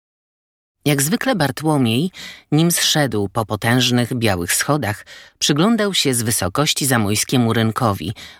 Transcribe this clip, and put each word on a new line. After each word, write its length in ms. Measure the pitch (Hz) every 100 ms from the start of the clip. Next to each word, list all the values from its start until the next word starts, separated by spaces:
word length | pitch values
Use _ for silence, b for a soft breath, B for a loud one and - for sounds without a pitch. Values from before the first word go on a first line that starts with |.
| _ _ _ _ _ _ _ _
Jak 180 | 143 143
zwykle 340 | 143 226 - 202
Bartłomiej, 720 | 139 - 151 147 117 117 185 B B B B
nim 200 | 151 170
zszedł 560 | 165 - 156 139 104 101
po 180 | 117 110
potężnych 680 | 107 113 127 123 123 117
białych 380 | 127 113 90 87
schodach, 540 | - - 147 123 104 B B B B
przyglądał 560 | - 147 208 226 202
się 200 | 180 135
z 80 | 120
wysokości 640 | 113 - 92 139 151 - 135
zamojskiemu 680 | 120 101 107 - 127 117
rynkowi, 640 | 113 110 - 117 95 80 B B